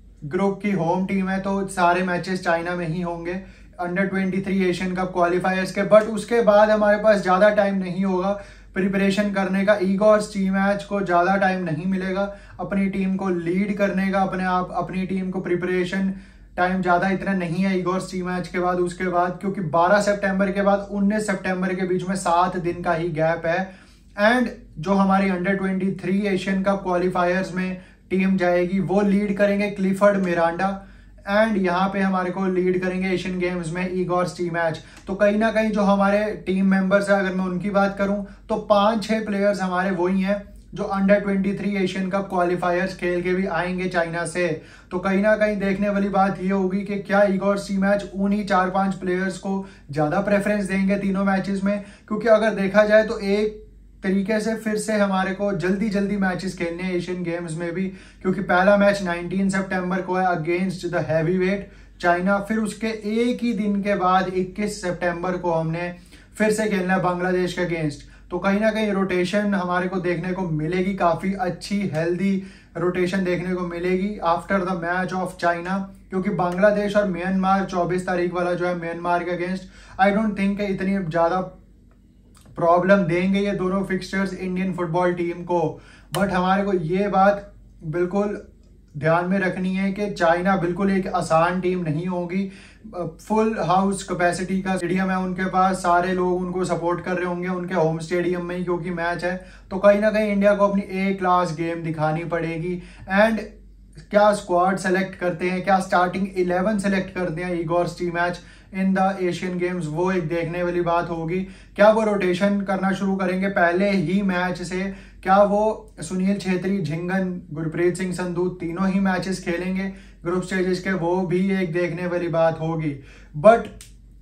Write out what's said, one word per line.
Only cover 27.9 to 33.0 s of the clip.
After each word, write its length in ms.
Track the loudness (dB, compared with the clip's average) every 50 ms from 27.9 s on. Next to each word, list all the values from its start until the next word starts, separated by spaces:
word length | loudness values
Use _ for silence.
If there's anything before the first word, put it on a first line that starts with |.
| -20 -20 -8 -2
टीम 260 | 0 2 2 2 2
जाएगी 440 | 2 2 2 2 2 2 0 0 -2
वो 200 | 0 0 2 2
लीड 360 | 4 4 2 2 2 0 0 2
करेंगे 320 | 2 2 2 0 -2 -2
क्लिफर्ड 540 | -2 -2 -2 0 2 4 4 4 4 4 2
मिरांडा 500 | 0 2 2 2 2 0 0 -2 -2 -2 -6 -10 -16 -20 -20 -20 -20 -20 -12 -4 0
and 260 | 2 2 4 4 2
यहाँ 320 | 2 2 2 2 2 0 0
पे 80 | 0 0
हमारे 300 | 0 0 0 0 0 -2
को 160 | -2 -2 -2
लीड 340 | 0 0 2 2 2 0 0
करेंगे 260 | 0 -2 -2 -2